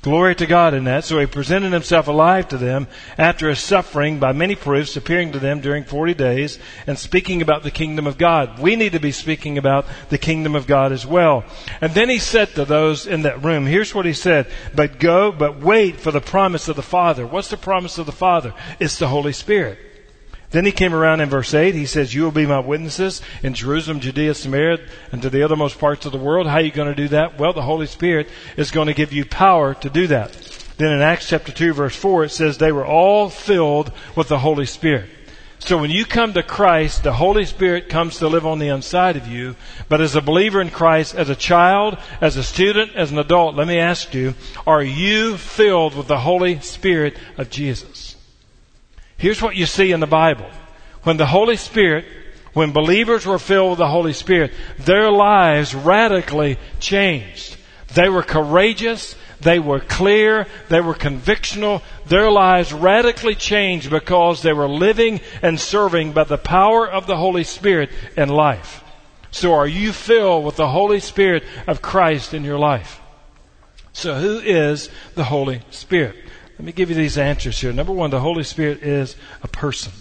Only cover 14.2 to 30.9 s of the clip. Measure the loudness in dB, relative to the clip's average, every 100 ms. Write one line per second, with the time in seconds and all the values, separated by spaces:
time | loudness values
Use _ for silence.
14.2 | 2 2 2 -6 -8 -2 -2 2 2 4
15.2 | 2 0 -2 0 2 4 4 0 -2 -2
16.2 | 0 0 2 0 -4 -8 -2 2 2 0
17.2 | -2 -6 -6 -10 -2 -2 -2 -10 -10 -2
18.2 | 2 2 -2 -12 -16 -6 -4 -2 -2 0
19.2 | -2 -6 -2 0 0 -8 -18 -20 -20 -20
20.2 | -20 -20 -4 0 0 2 0 4 2 4
21.2 | 2 0 0 2 2 0 -4 -2 -2 -2
22.2 | -2 0 0 0 -2 -4 -6 -4 -4 -4
23.2 | -14 -8 -6 -4 -2 -2 -2 -6 -6 -2
24.2 | -2 -2 -4 0 0 0 -4 -20 -12 -8
25.2 | -2 0 2 2 -2 0 -2 -2 -6 -6
26.2 | -2 0 2 0 0 -2 -4 -4 -2 0
27.2 | 0 -2 -2 -2 -4 -4 -6 -4 -2 0
28.2 | -4 -12 -16 -6 -4 0 -2 0 -2 -2
29.2 | -6 2 4 4 2 -2 -4 -2 2 0
30.2 | -2 -12 -20 -20 -18 -2 0